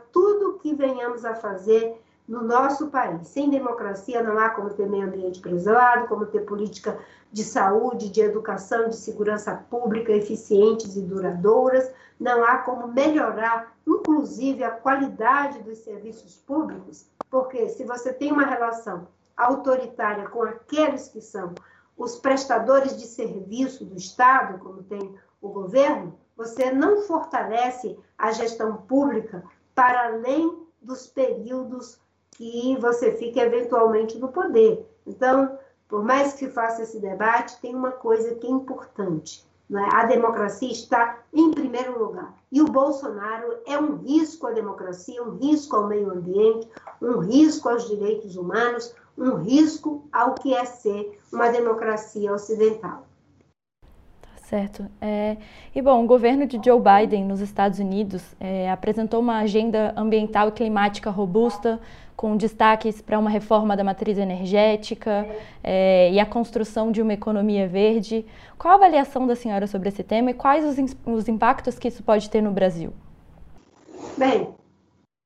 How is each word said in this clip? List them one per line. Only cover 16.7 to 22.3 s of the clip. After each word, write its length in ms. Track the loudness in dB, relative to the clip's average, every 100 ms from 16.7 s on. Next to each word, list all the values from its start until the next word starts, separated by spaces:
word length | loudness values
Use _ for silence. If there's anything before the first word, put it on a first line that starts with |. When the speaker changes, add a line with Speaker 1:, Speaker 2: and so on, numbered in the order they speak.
| -8 -16 -20 _ _ _
Speaker 1:
porque 400 | -4 -4 -4 -4
se 140 | -6
você 280 | -8 -8 -8
tem 180 | -6 -2
uma 140 | 0
relação 640 | 0 0 -4 -4 -10 -12 -14 _ _
autoritária 960 | -2 0 0 0 0 -2 -6 -4 -4 -8
com 140 | -4
aqueles 640 | -6 -6 _ 0 0 0 -10
que 120 | -18
são 320 | -16 -12 -12 -14 -20 _ _ _
os 200 | -12 -6
prestadores 800 | -2